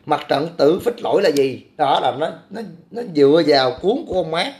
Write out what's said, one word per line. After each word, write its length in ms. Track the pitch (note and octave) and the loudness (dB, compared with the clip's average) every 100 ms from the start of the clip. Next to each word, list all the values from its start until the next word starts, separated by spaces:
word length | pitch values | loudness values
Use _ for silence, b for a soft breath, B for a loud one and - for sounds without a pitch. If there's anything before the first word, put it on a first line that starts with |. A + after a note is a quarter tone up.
| D3+ | -4
Mặt 200 | C#3+ - | -4 -2
trận 200 | C#3 E3 - | -2 -2 2
tự 220 | C#3+ F3+ | 2 2
phích 220 | - - | -2 -4
lỗi 180 | A2+ D#3 | -2 2
là 80 | F#3+ | 2
gì? 360 | C#3 C3+ A#2 - - | 2 0 -2 -14 -4
Đó 220 | C3+ E3 | 0 2
là 160 | C#3 B2 | 0 -2
nó, 120 | E3+ E3+ _ | -6 -8 _
nó, 120 | G3+ G3 D#3+ _ | -14 -14 -18 _
nó 100 | A#3 A#3+ D3 | -12 -6 2
dựa 260 | C#3 E3 D3+ | 4 6 4
vào 240 | C#3 C3 A#2+ | 2 2 -2
cuốn 160 | F3+ C#4 D#4 | -2 -2 -4
của 80 | F#3 | -4
ông 160 | D#3+ | -4
Marx 220 | E3 B3+ | -4 -6